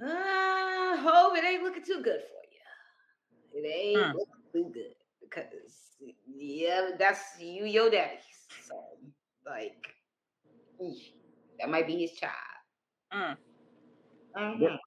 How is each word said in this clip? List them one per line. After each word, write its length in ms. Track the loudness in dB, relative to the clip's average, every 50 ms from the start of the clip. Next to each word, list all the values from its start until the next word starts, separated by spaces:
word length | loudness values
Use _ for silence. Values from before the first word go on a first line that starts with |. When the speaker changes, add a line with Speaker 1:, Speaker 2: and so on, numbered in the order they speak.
| -8
Speaker 1:
Uh, 920 | -6 -4 -2 -2 0 0 2 2 2 2 0 0 -2 -2 -2 0 0 0
hope 400 | 2 4 6 8 8 8 8 6
it 80 | 4 2
ain't 180 | 2 2 0
looking 220 | -2 -4 -6 -6 -6
too 180 | -6 -4 -2
good 180 | 0 -2 -2 -2
for 1400 | -4 -10 -16 -20 -20 -20 _ _ _ -20 -20 -20 -20 _ _ _ _ _ _ _ _ _ _ _ _ _ -10 -8
you. 20 |
It 40 | -6
ain't 400 | -4 -4 -2 0 2 2 4 4
Speaker 2:
Hmm. 60 | 2
Speaker 1:
looking 300 | 0 -2 -6 -8 -10 -18 _ _
too 180 | -2 -2 -2 -2 -6
good 200 | -10 -12 -12 -16 _ _ _ _ _
because, 760 | -20 -14 -12 -12 -12 -12 -16 -20 -20 -20 -20 -20 -20 _ _ _ -20 -20 -20 _ _
yeah, 640 | -20 -16 -14 -12 -10 -4 -2 0 0 2 2 0 0 0 4
that's 240 | 4 4 4 2 -4 -14 -16 -16
you, 240 | -14 -12 -8 -6 -4
your 260 | 2 4 4 6 6
daddy. 280 | 6 4 2 0 -4 -10 -16 -20 -20 -20 _ -20 -20 -20 -18
So, 80 | -16 -16 -16 -16 -18 -20 -20 -20 -20 -20 _ _ _ _ _ _
like, 480 | -12 -10 -10 -10 -10 -12 _ -18 -20 -20 _ _ _ _ _ _ _ _ _ _ _ _ _ _ _ _ -10
eesh, 300 | -10 -10 -10 -12 -16 -20 -20 _ _ _ _ _ _ _ -10 -6
that 100 | -4 0
might 160 | 2 2 2
be 100 | 2 0
his 160 | -2 -2 -4
child. 200 | -4 -6 -8 -8 -8 -8 -12 -14 -16 -18 -20 _ _ _ _ _ _ _ _ _
Speaker 2:
Mm. 240 | -6 -6 -4 -4 -6 -8 _ _ _ _ _ _ _ _ _ _ _ _ _ _ _ _ _ _ -8
Speaker 1:
Mm-hmm. 260 | -6 -6 -4 0 2
Speaker 3:
What, 180 | 2 2 0 -2 -8